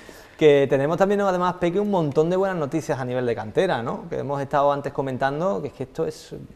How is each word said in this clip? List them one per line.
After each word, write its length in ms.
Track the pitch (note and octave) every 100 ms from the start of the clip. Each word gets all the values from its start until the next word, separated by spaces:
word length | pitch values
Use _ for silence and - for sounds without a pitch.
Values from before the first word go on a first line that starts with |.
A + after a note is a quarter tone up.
| - - - -
Que 280 | D#3 C#3+ C#3
tenemos 260 | C#3 C#3 E3+
también, 240 | F#3+ G3+
además, 360 | G3+ F3+ F3+ F3+
Peque, 180 | F3 F3
un 120 | G#3
montón 400 | G3 D#3 C#3 D#3
de 60 | F#3
buenas 200 | F#3+ F3+
noticias 420 | C#3+ D#3+ - C3+
a 60 |
nivel 220 | B2+ B2 B2+
de 80 |
cantera, 480 | A2 G#2+ B2 F#3 C#3
¿no? 260 | A#2 G3 E3+
Que 120 | C3+
hemos 200 | B2+ C#3+
estado 320 | C#3 D3 C#3+
antes 180 | C#3+ C#3
comentando, 680 | - C3+ B2+ C3+ D3 F3+ G3
que 80 | D3
es 60 |
que 80 | -
esto 240 | C3 - D#3+
es 280 | D#3 - D3+ C3+